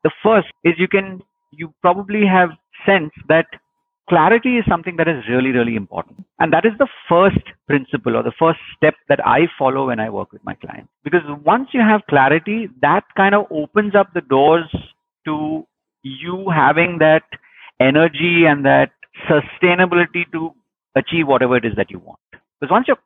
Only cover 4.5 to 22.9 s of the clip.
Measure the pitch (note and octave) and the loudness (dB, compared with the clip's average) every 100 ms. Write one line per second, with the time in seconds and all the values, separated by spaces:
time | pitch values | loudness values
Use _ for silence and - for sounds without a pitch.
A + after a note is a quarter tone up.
4.5 | A#3+ G3+ E3+ E3+ E3+ E3 D3 A2 B2 C3 | -2 -2 -4 -4 -4 -2 -4 -4 -2 0
5.5 | B2 A#2 A2+ F#2+ F#2+ - - - - D#3+ | 0 -2 -4 -8 -10 -12 -18 -18 -6 -2
6.5 | D#3+ A3 G#3+ C4+ - - E3+ F#3+ - - | 0 0 0 -4 -4 0 2 4 2 -4
7.5 | - - C#3+ C3 C#3 A#2 A#2 A#2 - E3 | -10 -4 -4 -2 -6 -2 -2 -4 0 0
8.5 | E3 - - D#3 - - C#3 - B2+ E3 | 0 -8 -2 0 0 -2 0 2 2 0
9.5 | - C3+ C3+ C3+ A2+ A2 G2+ - G#2 - | 0 -2 -2 -4 -4 -6 -8 -10 -14 -16
10.5 | - - - - _ D3 F3 D3 D3 D3 | -14 -16 -20 -20 _ -4 -4 -4 -4 0
11.5 | A3+ C4+ C4 G#3+ G#3+ - C#3+ C3+ D#3 F#3 | 0 -2 0 2 2 2 2 4 2 -2
12.5 | A3 G#3 - C#3+ F#3 - - G3 G3+ G#3 | -6 -8 -4 0 0 -2 -2 0 0 -2
13.5 | D#3+ D3+ G#3 G#3 G3+ G3 F3 - C3+ D3 | -6 -4 -4 0 0 0 -4 -2 2 4
14.5 | E3 D#3+ - - _ _ _ - - D3+ | 2 -2 -10 -12 _ _ _ -10 -8 -6
15.5 | - - _ _ _ C3+ C3 E3 F#3 F#3+ | -8 -12 _ _ _ -18 -14 -12 -8 -4
16.5 | D#3+ C3+ D3+ F3 E3+ D#3 D#3 - - _ | 0 2 2 0 2 2 2 0 -14 _
17.5 | _ - - C3 D3 E3 C#3 E3+ E3+ D#3+ | _ -14 -2 0 2 0 0 0 2 2
18.5 | D3 C#3 C#3 C#3 _ _ - - D3+ - | 2 2 2 0 _ _ -10 -2 -2 -2
19.5 | - F3+ F3 F3+ F3 E3+ F3+ E3+ E3 E3 | -2 0 2 0 0 -2 -4 -8 -8 -10
20.5 | - _ _ _ C3+ - E3 D3 C3 B2 | -12 _ _ _ -4 -2 -2 0 2 2
21.5 | B2 A2+ G#2 - F#2 - - _ - _ | 0 -2 -4 -6 -8 -20 -20 _ -20 _
22.5 | _ C#3 G#3+ - | _ -2 0 0